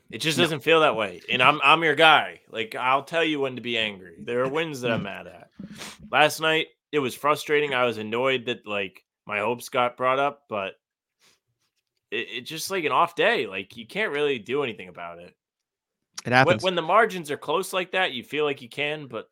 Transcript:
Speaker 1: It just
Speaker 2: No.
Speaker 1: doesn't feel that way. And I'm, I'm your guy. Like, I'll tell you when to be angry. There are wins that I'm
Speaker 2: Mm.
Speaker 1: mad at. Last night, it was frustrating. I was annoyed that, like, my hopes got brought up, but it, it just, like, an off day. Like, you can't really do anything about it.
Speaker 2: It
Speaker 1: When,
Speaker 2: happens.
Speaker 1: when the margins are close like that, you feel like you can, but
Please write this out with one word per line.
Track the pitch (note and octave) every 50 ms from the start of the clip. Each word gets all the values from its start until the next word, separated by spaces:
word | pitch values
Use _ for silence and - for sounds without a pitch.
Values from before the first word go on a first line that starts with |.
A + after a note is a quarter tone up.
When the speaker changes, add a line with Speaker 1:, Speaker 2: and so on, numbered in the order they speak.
| _ -
Speaker 1:
It | - A2
just | A#2 D#3+ D3+ D#3
Speaker 2:
No. | F3
Speaker 1:
doesn't | D3+ D#3+ C#3
feel | - D#3 E3 D#3+
that | D#3 C#3+ A2+
way. | A2 G#2+ G2 F2 E2+ - -
And | A#2+ B2+
I'm, | B2+ C#3 D3 D3+ C#3
I'm | C#3 D#3 D#3+ E3+
your | D#3 C#3+
guy. | C#3 D#3+ D#3+ D3+ C3 G#2 F2+ E2 - _ _
Like, | - A2+ A2+ A2 -
I'll | B2 A#2+ B2+ C3 C#3 C#3
tell | - E3+ E3 E3
you | D#3+ D3+ C#3+
when | C3+ C3 B2+
to | A#2+
be | A2+ A#2+ A#2 A2+
angry. | A2 G#2+ G2+ F#2 F#2 F2 E2 G2
There | G#2 A#2 A#2+ B2 C3
are | C3+
wins | C#3 D#3+ E3+ D#3+ D3 B2+
that | B2 A#2+
I'm | A2+ G#2+
Speaker 2:
Mm. | G2
Speaker 1:
mad | G2 F#2+ F2+ F2+ F2
at. | E2+ E2+ - _ _ - G3 - - - - - - - - G#2+
Last | D3+ D3 D3+ D3 - -
night, | D#3+ D#3+ D#3 D#3+ - - _ _ _ _
it | - D3
was | C3+ A#2+ -
frustrating. | - - D3 D3+ C#3+ - - D3+ D3 D3 C#3+ C3+
I | B2 B2
was | A#2+ A2 G#2+
annoyed | G#2+ G#2+ A2 A#2+ C3 C3+ C3 B2 A#2
that, | B2 A#2+ - - G#2
like, | G#2 G2+ G2 F#2 - - _ _ _ _ _ -
my | G#2 G#2
hopes | G#2 A2+ B2 A#2+ - -
got | - C3 B2 B2 A#2+
brought | - B2+ B2+ C3 C3+
up, | C#3 C#3+ C#3+ - _ -
but | A2 G2+ F#2+ F#2+ - _ _ _ _ _ _ _ _ _ _ _ _ _ _ _ _ _ _ _ _ _ _ _ _ _ _ -
it, | G2+ A#2 G2+ F2+
it | G#2 B2
just, | A#2+ C3 D#3 D#3+ - -
like, | F#3+ F#3+ D#3
an | C#3+
off | B2+ C#3+ E3+ D#3+ -
day. | - D#3+ G#3 A#3+ F#3 A#2+ G2
Like, | F#2 G2 G2 - - A#2+
you | A2
can't | - - F#3 A3 G3
really | C#3+ D3 D3 D3 C#3 A#2
do | F#2+ A2 B2+ D3 C#3
anything | A#2+ G#2 G2 F#2+ F2+
about | E2+ F2 F2 E2+ E2+ E2+
it. | F2 F2+ - _ _ _ _ _ _ _ _ _ _ _ _ _ _ _ _ - -
Speaker 2:
It |
Speaker 1:
When, | A#2+ B2
Speaker 2:
happens. | B2+ C3+ D#3+ F3+ A2+ F3+
Speaker 1:
when | F#3 F3+
the | E3+
margins | D#3+ D#3+ F#3 A3 A#3 G#3+ F#3 F#3 D#3 C#3+
are | C#3 B2+
close | - D3+ D3 F#3 F#3 -
like | - F#3 F3+ F3+
that, | - F#3+ F#3 D#3+ C#3
you | A#2+ G#2
feel | - C#3 D3 D3+
like | D3 C#3 C3+
you | B2+ A#2
can, | - C3+ C#3+ D3 D3+ D#3 D3 B2
but | B2 G#2+ - _